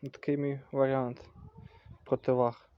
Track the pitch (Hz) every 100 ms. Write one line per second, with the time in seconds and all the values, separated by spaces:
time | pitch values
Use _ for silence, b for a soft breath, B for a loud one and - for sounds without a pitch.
0 | 139 - - 143 143 139 - 139 135 135
1 | 123 123 - - - - B B B -
2 | - 127 - 127 120 117 -